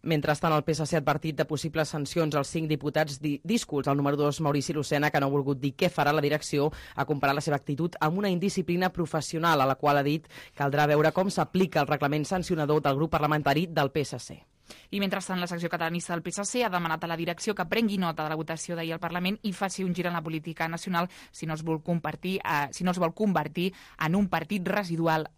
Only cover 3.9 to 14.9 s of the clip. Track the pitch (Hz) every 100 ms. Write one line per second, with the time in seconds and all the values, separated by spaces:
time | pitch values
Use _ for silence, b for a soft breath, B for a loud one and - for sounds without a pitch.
3.9 | 143 143 143 147 143 156 147 135 151 139
4.9 | 147 147 147 139 143 135 139 139 - 180
5.9 | 175 143 151 143 147 - 147 147 B B
6.9 | - 135 147 139 139 151 143 - 143 170
7.9 | - 156 175 202 175 190 - 175 175 180
8.9 | - 165 160 135 165 170 156 135 131 143
9.9 | 143 143 156 - B B - 143 143 147
10.9 | 147 156 156 190 190 151 185 185 160 143
11.9 | 147 143 151 147 185 170 170 147 151 143
12.9 | 135 156 160 151 151 147 139 175 160 139
13.9 | 160 139 127 - - _ _ B B B